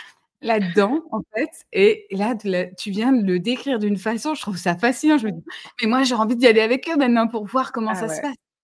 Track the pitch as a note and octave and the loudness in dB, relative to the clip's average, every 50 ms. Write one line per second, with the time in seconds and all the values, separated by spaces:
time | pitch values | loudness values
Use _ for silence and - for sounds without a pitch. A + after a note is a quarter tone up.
0 | - - - _ _ _ _ _ - A3 A3+ G#3+ G3 F3 E3+ G#3 G3 G#3 C4 E4 | -16 -18 -20 _ _ _ _ _ -4 -2 0 0 0 0 2 2 2 2 0 -2
1 | D#4+ - G#3+ G#3+ E3+ - G#3+ A3 D4 - - - - _ - F#3 G3 G#3+ A3 - | -4 -6 -8 -8 -8 -6 -6 -6 -6 -6 -8 -12 -14 _ 2 4 4 4 4 2
2 | - - G3 F#3+ G3+ A3+ B3+ G#3 - G3 F#3 F3+ F3 F3+ G3 - - G#3+ F#3+ G#3 | -2 -8 -4 -2 -2 -2 -2 -4 -4 -2 -2 -2 -4 -6 -8 -10 -8 -6 -4 0
3 | A3+ C4 C4+ A#3+ G3+ F#3+ F3+ F3+ E3+ A3+ B3+ - - C#4 C4 A3 G#3 G#3 G#3 F#3 | 2 2 2 2 2 2 0 0 0 -2 -4 -4 -2 -4 -2 -2 0 -2 -2 -2
4 | - A3 A#3 A3 - D4+ D#4 - - G#3 F#3+ E3 - F3+ E3+ F3 - B3 B3+ - | -2 -4 -4 -4 -4 -6 -6 -6 -6 -8 -8 -4 -2 -2 -2 0 0 -2 0 2
5 | - D4+ D4+ D4 A3 G#3+ E3+ E3 - E4 - - - - - - A#3+ G#3+ A#3 C4 | 2 2 2 2 2 -2 -6 -8 -12 -16 -16 -18 -18 -16 -8 -4 0 0 2 2
6 | C4+ A#3+ B3 G#3+ A3 G#3+ B3+ A#3 B3+ A#3+ A3 A3 A3 A3 B3+ C4 - E4 E4 C#4+ | 2 0 0 0 0 0 2 6 6 6 6 6 4 4 2 0 -2 -2 0 2
7 | C#4 A#3+ A#3+ A#3 A3+ A3+ A#3+ A3 G#3+ F#3+ - C4 B3+ - - A#3+ A3 A3 G#3+ F#3 | 2 4 4 2 2 0 -2 -6 -6 -4 -2 -2 -2 -2 -4 -6 -4 -4 -4 -4
8 | A3+ A3 G#3 G3+ - C#4+ B3+ - _ _ _ _ | -4 -6 -4 -6 -6 -8 -8 -10 _ _ _ _